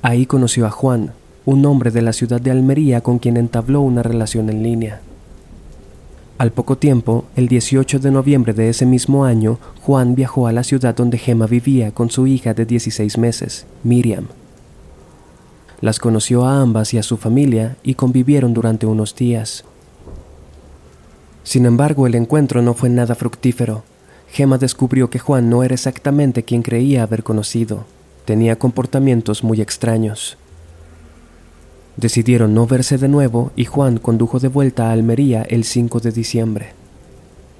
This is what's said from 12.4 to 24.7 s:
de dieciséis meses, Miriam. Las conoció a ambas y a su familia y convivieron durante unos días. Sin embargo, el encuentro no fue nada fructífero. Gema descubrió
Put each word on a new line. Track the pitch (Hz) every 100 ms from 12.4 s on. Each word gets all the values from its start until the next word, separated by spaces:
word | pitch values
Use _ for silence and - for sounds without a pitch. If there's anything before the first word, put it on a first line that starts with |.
| 120
de | 110
dieciséis | 113 120 113 107 107 117
meses, | 117 113 - - - -
Miriam. | 117 120 117 92 92 - - - - - - - - - - - - - - -
Las | 113 110
conoció | 120 110 - 123 127
a | 139
ambas | 127 110 107
y | 117
a |
su | 101 117
familia | 110 123 143 113 113 127
y | -
convivieron | 127 131 127 127 147 123
durante | 117 113 110 110
unos | 110 107
días. | - 123 117 110 - - - - - - - - - - - - - - - - - - -
Sin | - 131 123
embargo, | 117 147 143 127
el |
encuentro | 117 117 151 139 123
no | 120
fue | 117 123
nada | 120 117
fructífero. | 120 120 - 127 120 117 110 - _ - - -
Gema | - 139 131
descubrió | 131